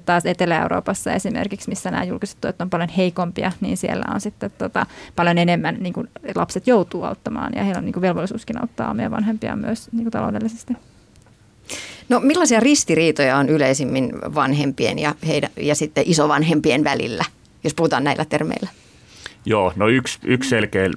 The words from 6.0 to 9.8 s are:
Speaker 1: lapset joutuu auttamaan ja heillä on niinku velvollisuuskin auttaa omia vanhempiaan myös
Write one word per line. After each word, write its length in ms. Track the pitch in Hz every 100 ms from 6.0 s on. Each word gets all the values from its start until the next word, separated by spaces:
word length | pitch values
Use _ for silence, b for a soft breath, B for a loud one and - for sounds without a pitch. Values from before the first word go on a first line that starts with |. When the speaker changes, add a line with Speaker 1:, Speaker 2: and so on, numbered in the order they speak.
| - - 277 190
Speaker 1:
lapset 320 | - - 208
joutuu 360 | 233 175 180
auttamaan 480 | 180 196 - - - -
ja 80 |
heillä 160 | 196 180
on 60 | 175
niinku 160 | -
velvollisuuskin 600 | 180 175 180 220 - 226
auttaa 300 | 233 - 226
omia 200 | 214 226
vanhempiaan 480 | 226 214 220 - -
myös 300 | - 226